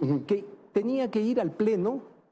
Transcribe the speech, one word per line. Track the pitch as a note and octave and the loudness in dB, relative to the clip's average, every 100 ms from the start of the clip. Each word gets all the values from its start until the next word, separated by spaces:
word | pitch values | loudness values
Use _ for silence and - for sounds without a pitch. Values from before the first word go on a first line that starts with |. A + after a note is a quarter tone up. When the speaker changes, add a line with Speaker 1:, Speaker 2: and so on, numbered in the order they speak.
Speaker 1:
Ujú. | C#3 C#3+ C#3+ | 0 0 0
Speaker 2:
que | G3+ - - - | -2 -2 -16 -4
tenía | G3+ G#3+ C4+ B3 | -2 0 0 0
que | A3 | 0
ir | A3 B3 | 0 0
al | F3+ | 0
Pleno | - G#3+ G#3 G3 C4+ - - _ | 0 2 2 0 -4 -8 -20 _